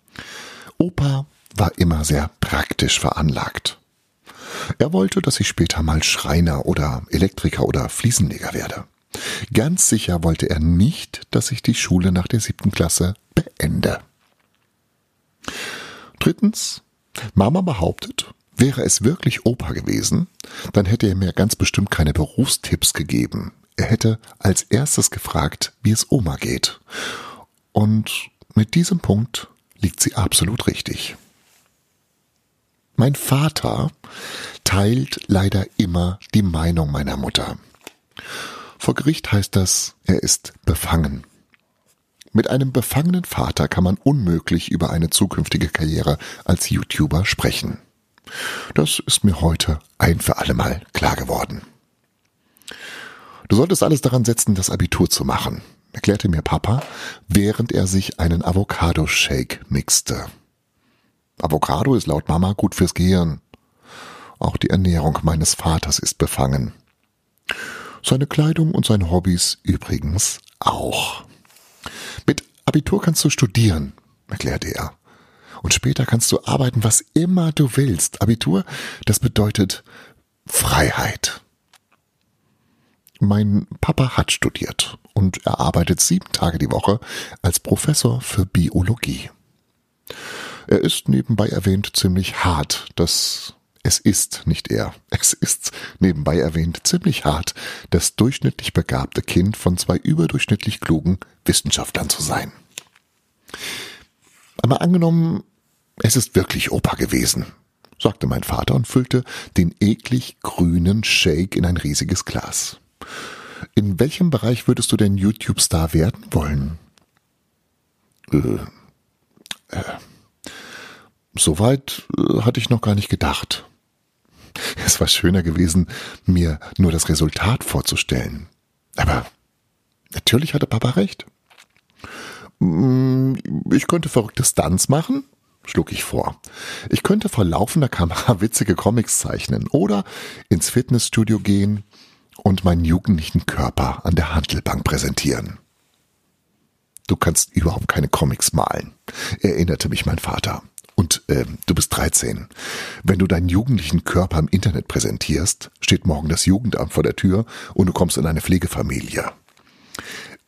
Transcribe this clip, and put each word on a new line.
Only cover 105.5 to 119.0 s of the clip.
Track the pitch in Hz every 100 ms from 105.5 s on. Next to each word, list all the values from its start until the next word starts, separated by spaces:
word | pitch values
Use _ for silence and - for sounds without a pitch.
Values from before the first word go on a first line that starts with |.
| _ _ _ _ -
es | 110 127
ist | -
wirklich | - - - -
Opa | 64 - -
gewesen“, | 64 65 60 60 - - _ _ _ -
sagte | 107 - 65
mein | 64
Vater | - - -
und | 131 117
füllte | 127 127 123 - - - -
den | 170 -
eklig | 104 113 - 127 - -
grünen | - - 87 87 87 110
Shake | - - 90 78 95
in | 90 87
ein | 87
riesiges | 71 73 - -
Glas. | - - - - - - _ - - - - - - - -
„In | - 101 90
welchem | 135 - 175
Bereich | 127 113 120 -
würdest | 123 -
du | 107
denn | 104 98
YouTube-Star | 101 - - - - 85 80
werden | 80 82 - -
wollen?“ | 85 73 71 69 82 _ _ _ _ _ _ _ _ _ _ _ _ _ _ -
Äh, | 73 62 52 - - _ _